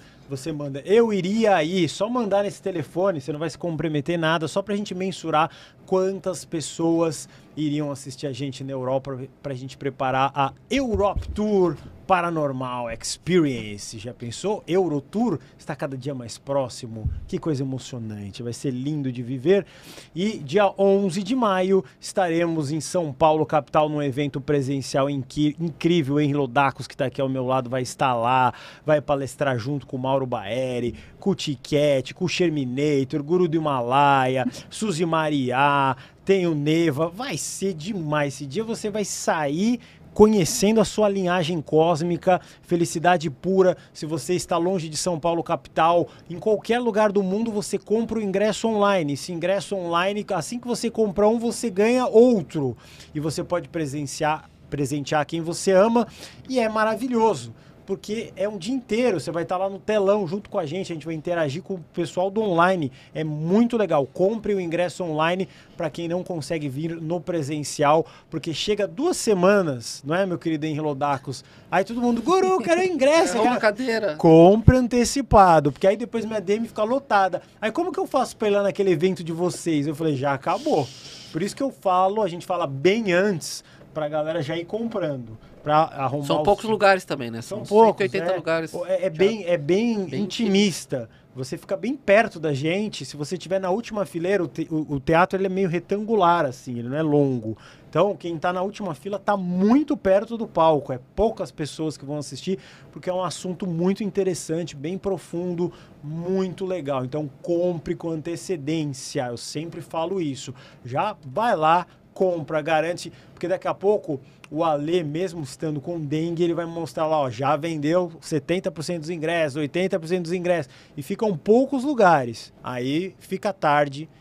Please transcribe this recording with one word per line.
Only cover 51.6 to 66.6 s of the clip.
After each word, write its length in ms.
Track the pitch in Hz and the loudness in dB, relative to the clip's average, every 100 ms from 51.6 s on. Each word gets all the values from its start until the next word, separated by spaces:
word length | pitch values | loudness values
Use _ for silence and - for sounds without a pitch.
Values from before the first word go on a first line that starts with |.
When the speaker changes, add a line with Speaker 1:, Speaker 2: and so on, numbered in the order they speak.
| 233 | -4
Speaker 1:
ganha 360 | 185 220 254 233 | 2 2 2 4
outro. 720 | 220 254 220 143 156 135 113 - - - | 8 8 6 0 -2 -2 -4 -14 -20 -12
E 60 | 151 | -6
você 220 | 156 156 | -4 -4
pode 280 | 160 175 143 | -4 -4 -4
presenciar, 800 | 170 151 147 139 - 151 151 - - - | -6 -4 -6 -8 -2 -2 -2 -8 -20 -8
presentear 560 | 139 135 147 135 156 | -4 -2 -4 -2 -2
quem 160 | 143 165 | -2 -4
você 320 | 165 165 190 | -6 -2 4
ama. 340 | 185 220 233 - - - - - | 6 6 4 0 -6 -20 -18 -4
E 140 | 262 | -2
é 80 | 220 | 0
maravilhoso, 880 | 220 214 214 254 233 226 147 117 - - - | 2 0 0 -2 2 2 2 -6 -16 -20 -18
porque 480 | - 190 - 220 - - | -8 -8 -6 -8 -8 -6
é 120 | 202 | -6
um 80 | 208 | -4
dia 160 | 175 | -6
inteiro, 460 | 269 - 214 247 175 | -6 -2 0 2 0
você 140 | 170 | -2
vai 100 | 160 | -4
estar 140 | 160 185 | -2 -2
lá 120 | 196 | -2
no 100 | 196 | -4
telão 460 | - 214 196 214 170 | 0 2 4 2 0
junto 220 | 202 - | -6 -6
com 80 | 202 | -6
a 80 | |
gente, 280 | 151 180 175 | -4 -6 -6
a 20 | |
gente 100 | 165 | -8
vai 120 | 156 160 | -8 -6
interagir 460 | 156 170 151 135 | -4 -2 -2 -4
com 120 | - | -6
o 100 | 185 151 | -10 -8
pessoal 380 | - 170 - 190 | -6 -4 -2 -2
do 100 | 196 | 0
online, 520 | 214 170 180 185 135 - - | 2 4 4 2 -2 -6 -10
é 120 | 151 | -6
muito 520 | 156 151 160 202 233 233 | -6 -4 2 4 4 2
legal. 300 | 190 151 131 | 2 0 0
Compre 480 | - 185 226 208 | 0 0 0 -2
o 60 | 196 | -2
ingresso 420 | 175 165 175 - | 0 -2 -2 -4
online 460 | 175 151 160 185 180 - - - | -4 0 0 0 -4 -10 -18 -8
pra 140 | 160 | -6
quem 160 | 170 170 | -4 -4
não 160 | 180 | -4
consegue 460 | 175 175 143 165 | -4 -8 -6 -4